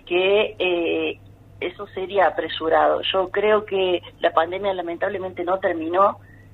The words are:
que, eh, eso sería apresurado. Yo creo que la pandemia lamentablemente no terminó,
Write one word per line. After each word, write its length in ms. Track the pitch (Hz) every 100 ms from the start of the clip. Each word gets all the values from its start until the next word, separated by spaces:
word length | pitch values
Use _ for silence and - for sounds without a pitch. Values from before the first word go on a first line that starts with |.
| -
que, 500 | 175 190 208 208 -
eh, 640 | 180 175 165 160 156 - - - - -
eso 260 | 175 - 202
sería 400 | 196 185 196 160
apresurado. 720 | 170 160 - 160 160 151 151 -
Yo 180 | 190 185
creo 360 | 202 208 214 214
que 360 | 196 185 175 - -
la 100 | 170
pandemia 420 | 165 170 185 202
lamentablemente 720 | 190 170 170 190 196 185 180
no 160 | 170 190
terminó, 580 | 190 165 160 180 202 - - - -